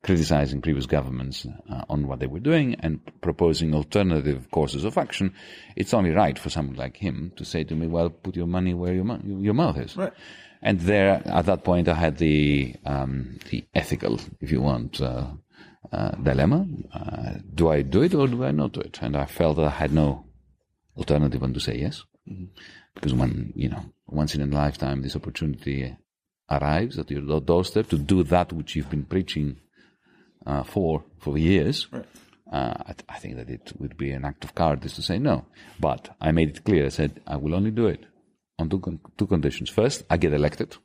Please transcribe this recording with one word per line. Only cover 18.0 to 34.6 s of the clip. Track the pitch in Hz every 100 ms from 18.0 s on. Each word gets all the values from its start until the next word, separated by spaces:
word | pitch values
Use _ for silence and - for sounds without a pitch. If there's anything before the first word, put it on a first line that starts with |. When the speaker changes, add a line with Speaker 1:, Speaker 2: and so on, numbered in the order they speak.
Speaker 1:
it | 170
or | 175 139
do | 120
I | 123
not | 147 143
do | -
it? | - -
And | - 71
I | 69
felt | - 85 76
that | 76
I |
had | 71 76
no | 78 73 65 - _ _ _ _ _ _ -
alternative | - 73 73 64
than | 65
to | 64
say | - 58
yes. | 73 - - _ -
Speaker 2:
Mm-hmm. | 95 90 - - - _
Speaker 1:
Because | - 73
when, | 64 64 65 55
you | - 67
know, | - - _ -
once | 76 76
in | 73
a | 71
lifetime, | 71 73 73 69 69
this | 67
opportunity | 71 - - 78 65 - 67 64 - _ _ _ _ -
arrives | 71 71 78 117 -
at | 73
your | 71
do-, | 71 78
doorstep | 67 85 92 107 -
to | 78
do | 73 95
that | 82 87 87
which | 82 73
you've | 78 67
been | 78
preaching, | 67 92 92 78 73 65 _ _ _ _ _ _ _ _
uh, | - 71
for, | 64 - 85 76 - -
for | - 73
years, | 80 95 78 151 -
Speaker 2:
Right. | - - - _ _ -
Speaker 1:
uh, | 71 62 - -
I, |
th-, | - -
I | -
think | - 62
that | 58
it | 58 - -
would | 69 -
be | 69
an | 67
act | 71 71
of | -
cowardice | -